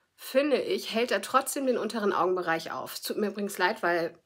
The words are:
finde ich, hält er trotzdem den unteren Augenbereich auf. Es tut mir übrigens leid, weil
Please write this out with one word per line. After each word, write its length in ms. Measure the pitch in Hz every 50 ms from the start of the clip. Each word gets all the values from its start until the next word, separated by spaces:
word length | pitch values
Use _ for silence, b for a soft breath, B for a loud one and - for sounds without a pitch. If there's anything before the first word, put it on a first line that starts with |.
| _ _ _
finde 440 | _ - - - 262 294 302 262 196
ich, 340 | - - 190 220 - - 202
hält 160 | 226 247 247
er 120 | 240 214
trotzdem 440 | 208 - - 269 277 - - 285 269
den 120 | 262 233 175
unteren 340 | 196 214 240 226 208 202
Augenbereich 580 | - - 170 185 185 185 175 165 165 165 - -
auf. 240 | - 131 - - -
Es 80 | -
tut 140 | - - 240
mir 120 | 202 214 196
übrigens 300 | 202 208 202 196 - -
leid, 240 | 180 190 226 -
weil 340 | - 175 175 170 170 160 - - _